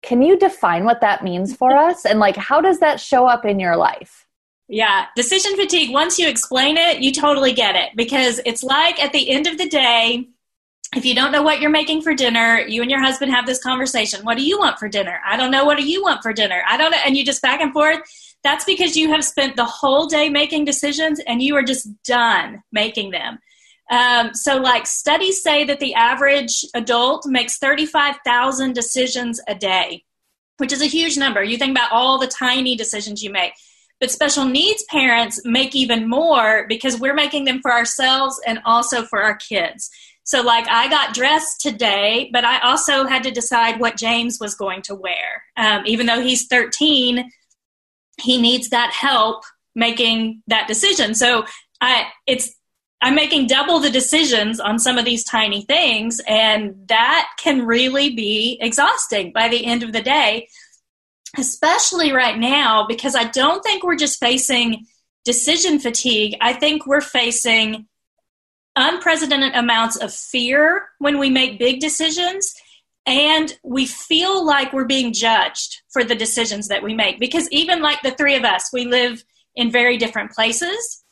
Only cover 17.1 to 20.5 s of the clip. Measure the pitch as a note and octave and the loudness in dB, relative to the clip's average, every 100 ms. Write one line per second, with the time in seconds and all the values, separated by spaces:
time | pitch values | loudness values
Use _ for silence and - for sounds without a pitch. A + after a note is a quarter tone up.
17.1 | C4+ C4 C4+ C4 C#4+ D4+ C#4+ D4+ D#4+ D#4 | 0 0 0 0 0 -2 2 2 2 -4
18.1 | - - _ C#4 D4+ - F#4 F4 D#4 D#4 | -20 -20 _ -2 0 0 0 2 2 2
19.1 | D#4 D4 - C4+ - A#3 - C#4 C#4 D#4 | 2 0 -2 -2 0 -4 0 2 2 2
20.1 | D4+ D#4 C#4+ D4 | 0 2 2 0